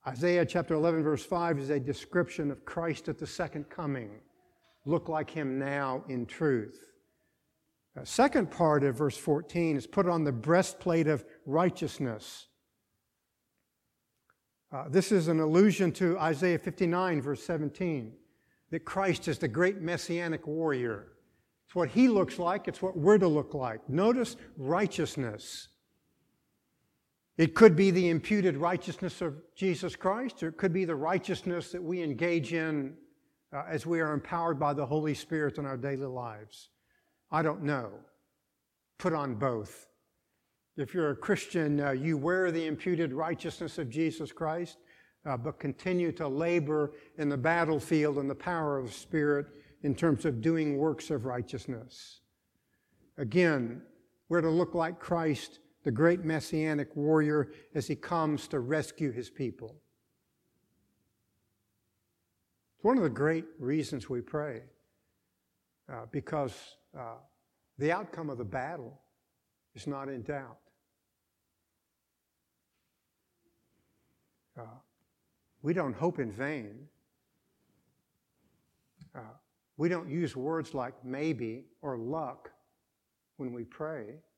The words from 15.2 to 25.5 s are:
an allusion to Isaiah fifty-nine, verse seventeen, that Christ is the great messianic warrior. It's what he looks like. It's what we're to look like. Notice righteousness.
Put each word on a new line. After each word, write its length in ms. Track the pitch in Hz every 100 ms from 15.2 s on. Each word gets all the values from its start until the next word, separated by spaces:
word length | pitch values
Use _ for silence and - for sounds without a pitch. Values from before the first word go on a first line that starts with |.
| 160
an 140 | 160
allusion 500 | 156 170 208 175 180
to 260 | - 180 180
Isaiah 400 | 160 143 180 165
fifty-nine, 640 | - - 175 175 185 156
verse 220 | 135 135
seventeen, 680 | - 165 147 - 180 147 110 - _ _ _ _ _
that 140 | 160 -
Christ 420 | 190 190 147 -
is 100 | 143
the 120 | 147
great 320 | 113 180 202
messianic 680 | 165 175 - 170 170 156 -
warrior. 640 | 156 160 131 120 104 113 - _ _ _ _ _
It's 100 | 180
what 140 | 160
he 180 | 226 254
looks 320 | 208 175 -
like. 280 | 175 202 -
It's 140 | -
what 160 | 190 185
we're 220 | 160 214
to 80 | 180
look 260 | 147 139
like. 340 | 147 127 113 -
Notice 480 | 139 214 254 233 - - -
righteousness. 1080 | 131 170 208 - 151 - 120 107 -